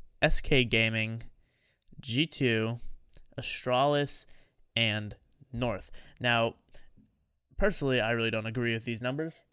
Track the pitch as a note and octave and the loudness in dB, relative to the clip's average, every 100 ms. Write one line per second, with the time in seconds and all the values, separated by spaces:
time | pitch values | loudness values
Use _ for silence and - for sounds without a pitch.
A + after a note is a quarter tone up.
0 | - _ D#3 - - C#3+ A#2 A2+ A2+ A2 | -16 _ 2 4 4 4 4 2 2 0
1 | A2 A2+ - - _ _ _ _ _ - | -2 -6 -10 -18 _ _ _ _ _ -14
2 | - A#2 E3 - B2+ A2 A2+ A#2+ - - | -4 0 0 0 0 2 0 -4 -8 -10
3 | - - - - - - - B2 C#3+ D3 | -14 -20 -16 -10 -6 -4 0 2 2 2
4 | C#3+ - - - _ _ _ - A2+ G#2+ | 2 2 0 -8 _ _ _ -2 0 0
5 | G#2 G#2+ _ _ - A#2 B2 F#2+ - - | -6 -14 _ _ -12 -4 -2 -2 -8 -14
6 | - - A#2+ A#2 A#2 - _ - - - | -18 -4 0 2 0 -2 _ -20 -20 -20
7 | _ _ _ _ _ - G#3 - C#3 B2+ | _ _ _ _ _ 0 2 2 2 2
8 | A2 A#2 A2+ A2 A2 A2+ A#2 A2+ A2+ A2+ | 2 0 0 -2 -4 -2 0 -2 -4 -4
9 | B2 C#3 D#3+ - - | -4 -4 -6 -8 -16